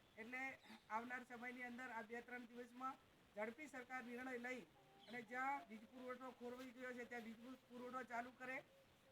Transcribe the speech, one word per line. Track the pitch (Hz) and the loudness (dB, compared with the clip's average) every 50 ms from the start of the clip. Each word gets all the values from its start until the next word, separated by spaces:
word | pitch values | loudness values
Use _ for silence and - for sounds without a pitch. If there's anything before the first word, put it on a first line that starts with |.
| - - - 208 | -20 -16 -8 -6
એટલે | 220 233 254 254 262 269 262 - - - 220 226 - - | -4 0 2 2 2 2 0 -2 -8 -10 -10 -10 -2 4
આવનાર | 214 226 240 247 247 254 247 | 4 4 6 6 0 0 -2
સમયની | - 247 226 240 247 247 254 247 | -2 -4 -2 -2 0 0 0 0
અંદર | 247 240 240 262 254 | 0 0 -2 -2 0
આ | 226 226 226 | 0 0 0
બે | 214 233 240 | 0 0 -2
ત્રણ | 233 - 240 247 247 | -2 0 -4 -4 -4
દિવસમાં | 226 240 240 247 240 240 247 262 262 277 - - - - - - - - | -4 -4 -4 -4 -4 -4 0 0 0 0 0 -8 -18 -20 -20 -18 -8 0
ઝડપી | 202 214 226 226 - 311 | 2 2 2 2 -2 -6
સરકાર | 269 - 254 240 - 254 254 226 | -4 -4 -4 -2 0 0 0 0
નિર્ણય | 240 240 240 254 262 254 240 | 0 0 0 2 2 2 2
લઈ | 240 254 254 240 170 - - - - - - - - - | 4 4 2 2 0 -6 -10 -18 -18 -18 -16 -14 -8 -2
અને | 226 247 233 | -2 -2 0
જ્યાં | 196 247 254 262 269 285 285 269 202 | 2 4 6 8 8 8 6 4 0
વીજ | 220 214 226 | -6 -6 -6
પુરવઠો | - 254 254 254 254 254 247 262 254 | -8 -8 -4 0 0 0 0 0 -4
ખોરવાઈ | 233 - 240 240 247 254 262 254 | -2 0 -2 -2 0 0 -2 -4
ગયો | 226 254 254 254 247 | -4 -2 0 0 0
છે | 247 240 | 0 0
ત્યાં | 233 240 240 220 | 0 0 -2 0
વીજ | 226 226 226 233 | 0 -4 -4 -4
પુરવઠો | 254 262 254 - - 247 247 247 247 247 254 240 | -6 -6 -8 -8 -8 -6 -4 -2 0 0 0 0
ચાલુ | 240 247 233 247 254 | 4 4 4 4 2
કરે, | 240 - 254 262 262 285 - - - - - - - - - - | 0 -4 0 2 2 0 0 -4 -14 -18 -18 -18 -20 -20 -20 -20